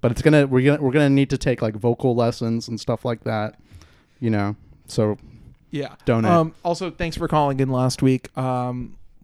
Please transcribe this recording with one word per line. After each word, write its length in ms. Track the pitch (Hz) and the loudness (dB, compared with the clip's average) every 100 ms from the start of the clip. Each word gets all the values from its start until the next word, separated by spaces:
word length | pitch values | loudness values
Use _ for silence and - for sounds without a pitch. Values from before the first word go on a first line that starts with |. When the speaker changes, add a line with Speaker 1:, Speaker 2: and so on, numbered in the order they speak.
Speaker 1:
But 100 | 120 | 0
it's 100 | 120 | 2
gonna, 240 | 156 151 139 | 4 4 4
we're 180 | 127 | 4
gonna, 180 | 135 147 | 4 2
we're 100 | 139 | 0
gonna 180 | 139 143 | 2 4
need 200 | 139 139 | 2 2
to 80 | 135 | -2
take, 240 | - 120 | -2 -2
like, 140 | 113 107 | -2 -2
vocal 380 | 120 120 131 | -2 0 0
lessons 540 | 117 117 120 117 117 - | 0 0 -2 -4 -4 -6
and 120 | 113 | -8
stuff 240 | - 117 | -6 -4
like 200 | 123 117 | -4 -6
that, 340 | - 110 107 - _ - - _ _ _ | -4 -4 -6 -10 _ -20 -20 _ _ _
you 100 | 117 | -2
know? 260 | 107 101 104 - - - | 0 -2 -6 -14 -20 -8
So 300 | - 107 101 - - - - _ | -2 0 -2 -10 -20 -20 -20 _
Speaker 2:
Yeah. 240 | 147 135 - | -10 -10 -6
Speaker 1:
donate. 260 | - 113 113 | 0 2 4
Speaker 2:
Um, 240 | 170 160 - | 4 2 -4
also, 260 | 175 170 185 | -6 -4 -6
thanks 260 | - 165 156 | -6 -8 -4
for 120 | 165 | -2
calling 320 | 160 143 135 | 0 0 0
in 100 | 135 | 0
last 320 | 127 127 - | 0 0 2
week. 340 | 131 131 - - | 2 2 -4 -6
Um, 600 | 131 127 123 123 123 - - - | -4 -4 -4 -8 -10 -14 -20 -20